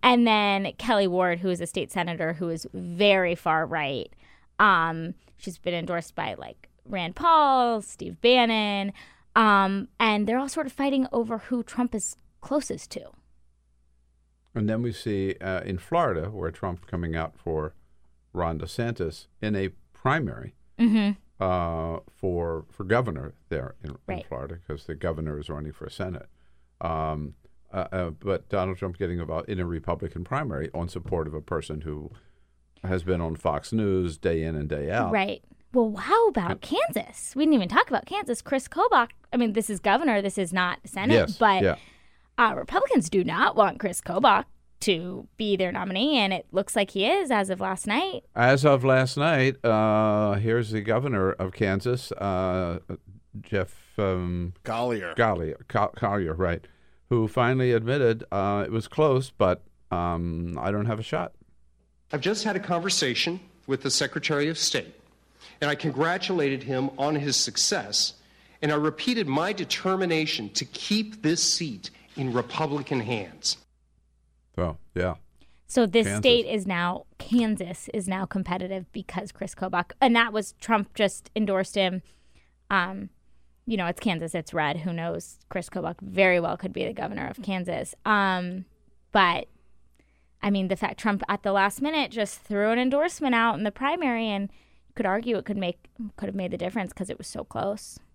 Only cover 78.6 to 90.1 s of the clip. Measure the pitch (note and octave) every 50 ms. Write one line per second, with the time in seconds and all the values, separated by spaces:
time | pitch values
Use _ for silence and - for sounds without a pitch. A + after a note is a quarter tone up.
78.6 | F#3+ F3+ F#3+ F#3+ F3+ - - - F#3+ - - F3+ F#3 G3 - - - F#3+ - -
79.6 | - F#3+ - F3 F3 _ - _ - B3+ A#3+ A#3 A#3 A#3 G#3 G#3+ G3+ - - _
80.6 | - - A3+ G#3+ G3+ - - - G#3+ G3 - - - - _ A3 G#3+ G3+ G3 F#3+
81.6 | F#3+ - - G3+ F#3+ F#3 F3+ F#3 - _ - _ _ _ _ - _ _ _ _
82.6 | _ _ G3+ G3 F3 F3+ F#3+ F#3+ G3+ F#3+ _ _ _ _ - - _ _ _ _
83.6 | _ - A3+ G3+ F3+ E3+ F3 - - A#3 F3+ D#3+ D#3+ E3 - F3 D#3 - - E3
84.6 | D3+ D3 D3 D#3+ D#3 F#3 E3+ E3 E3 E3+ E3+ E3 E3+ - - - _ _ - F#3+
85.6 | E3+ - - F#3+ E3 E3 E3+ - F#3+ F#3+ F#3+ F#3 G3 F#3 F3+ F3 E3+ E3 - E3
86.6 | - F#3+ - - - - - - - - G#3+ G3+ - - - - G#3 - F#3+ F#3
87.6 | F3+ F3+ E3+ - - - - _ - G#3+ G#3+ G#3 G3 G3 F#3 F3+ F3+ F3+ F3+ F#3
88.6 | F#3 _ _ _ _ _ _ - _ _ - G#3+ F#3+ F3 E3+ - - - - -
89.6 | _ - - - - - _ _ _ _